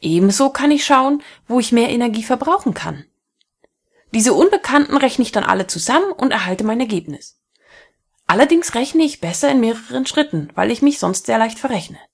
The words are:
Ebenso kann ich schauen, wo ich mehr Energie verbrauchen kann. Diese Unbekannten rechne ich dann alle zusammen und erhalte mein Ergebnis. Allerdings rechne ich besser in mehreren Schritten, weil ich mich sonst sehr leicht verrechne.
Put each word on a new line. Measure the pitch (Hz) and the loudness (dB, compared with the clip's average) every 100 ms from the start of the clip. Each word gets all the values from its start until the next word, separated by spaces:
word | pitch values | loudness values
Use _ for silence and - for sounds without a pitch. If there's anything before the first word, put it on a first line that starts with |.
Ebenso | 156 165 190 202 269 | 0 2 2 4 0
kann | 269 285 | 2 2
ich | 294 | 2
schauen, | - 277 262 285 - - _ | 4 2 2 -2 -4 -20 _
wo | 247 | -2
ich | 226 | 2
mehr | 240 233 | 2 2
Energie | 240 240 220 | 0 -2 -4
verbrauchen | 220 254 277 370 - | -4 -2 0 0 -2
kann. | - - 143 - _ _ _ _ _ _ _ _ _ _ | -4 -8 -12 -16 _ _ _ _ _ _ _ _ _ _
Diese | 226 226 | -2 2
Unbekannten | 180 359 415 - 277 285 285 | 4 4 2 0 0 2 2
rechne | 269 254 | 0 0
ich | 247 | -2
dann | 220 | -2
alle | - 190 185 | 0 -2 -2
zusammen | 170 - 269 392 | -6 0 0 0
und | 359 262 | -2 -2
erhalte | - 180 185 | -2 -4 -4
mein | 214 226 | -2 -2
Ergebnis. | 254 202 165 143 - _ _ _ _ - _ _ _ _ _ | -2 -4 -6 -14 -16 _ _ _ _ -20 _ _ _ _ _
Allerdings | 180 285 339 349 | 2 4 4 0
rechne | - 269 330 | -4 -2 2
ich | 311 294 | 0 -2
besser | 165 175 285 | -8 -2 2
in | 269 | 2
mehreren | 226 226 - 254 262 | 2 -2 -6 -6 -4
Schritten, | - 294 160 147 | -2 -2 -2 -6
weil | - 190 | -4 -2
ich | 233 | 2
mich | 285 285 | 2 2
sonst | 180 190 - | -2 -4 -2
sehr | 226 | 0
leicht | 226 226 | 0 -2
verrechne. | 269 220 160 - _ | -6 -6 -8 -18 _